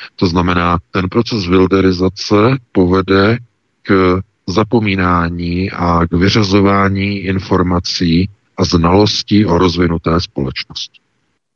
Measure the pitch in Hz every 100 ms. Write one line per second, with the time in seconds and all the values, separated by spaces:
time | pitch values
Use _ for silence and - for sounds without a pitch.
0 | - - 95 85 87 90 87 87 - 101
1 | 92 120 113 113 87 92 92 95 92 90
2 | 92 - - 104 113 135 - 101 90 95
3 | 92 98 101 120 - _ _ _ - 98
4 | 92 92 - _ - 92 104 123 104 95
5 | 90 87 85 87 87 87 95 - 87 85
6 | 85 85 95 113 98 101 98 98 98 98
7 | 98 101 95 95 - 92 90 87 - -
8 | 87 82 98 - _ - 87 87 85 95
9 | 104 - - 104 101 87 92 82 87 82
10 | 82 82 - - 65 65 - - - _
11 | _ _ _ _ _